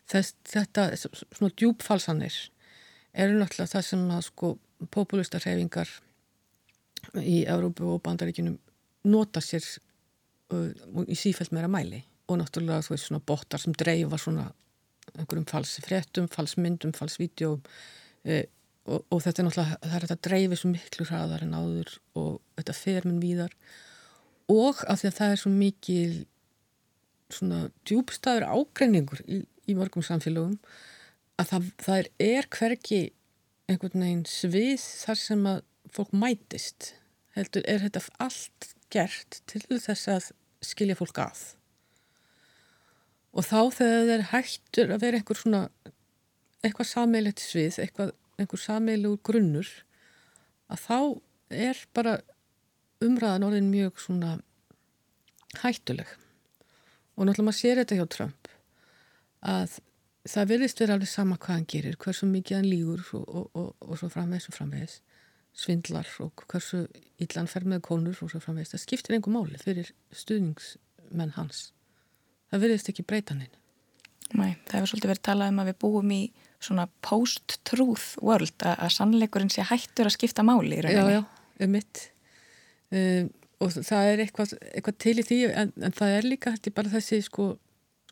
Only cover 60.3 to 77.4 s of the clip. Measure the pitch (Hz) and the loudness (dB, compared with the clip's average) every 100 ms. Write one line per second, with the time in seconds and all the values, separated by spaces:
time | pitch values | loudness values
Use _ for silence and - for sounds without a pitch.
60.3 | 214 202 233 262 - 220 202 190 - 190 | 0 2 4 2 2 2 2 0 0 0
61.3 | 180 - 170 160 156 139 165 - 180 196 | 0 -2 -2 -2 -4 -4 -6 -6 -2 0
62.3 | 190 185 196 196 175 165 170 180 - - | 0 0 0 2 2 0 -4 -6 -10 -8
63.3 | 175 - 170 175 - - 165 175 175 175 | -8 -8 -8 -8 -10 -12 -8 -6 -6 -4
64.3 | 180 - - 147 139 160 - _ _ _ | -4 -8 -10 -8 -8 -10 -14 _ _ _
65.3 | _ _ - - 170 165 160 - - 160 | _ _ -10 -2 -2 -2 -6 -8 -10 -12
66.3 | - - 180 - 180 165 - _ _ 170 | -12 -8 -8 -4 -6 -6 -10 _ _ -6
67.3 | 165 170 208 185 185 - 170 170 185 165 | -4 -4 -4 -2 -2 -2 -2 0 -4 -8
68.3 | 165 - 160 160 165 - 254 - 226 202 | -10 -8 -8 -8 -10 -6 -6 -2 -2 0
69.3 | 233 165 143 - 180 170 - _ - - | -2 -2 -6 -4 -4 -6 -14 _ -20 -4
70.3 | 214 175 151 - - _ _ 165 170 156 | -2 0 -4 -12 -20 _ _ -8 -6 -4
71.3 | 170 156 - - _ _ _ _ _ _ | -6 -8 -10 -16 _ _ _ _ _ _
72.3 | _ _ 196 226 214 - 196 180 214 208 | _ _ 0 2 2 -2 -8 -4 -4 -4
73.3 | 139 131 _ _ _ _ _ - _ - | -8 -8 _ _ _ _ _ -20 _ -4
74.3 | 220 190 170 - 202 190 214 196 190 - | 0 0 -2 -4 -2 0 0 0 0 0
75.3 | 202 196 196 190 185 214 214 202 196 208 | 2 2 2 0 0 0 2 2 0 -2
76.3 | - - _ - 185 175 - - 214 240 | -8 -20 _ -2 -2 -2 -6 0 2 2
77.3 | - | 0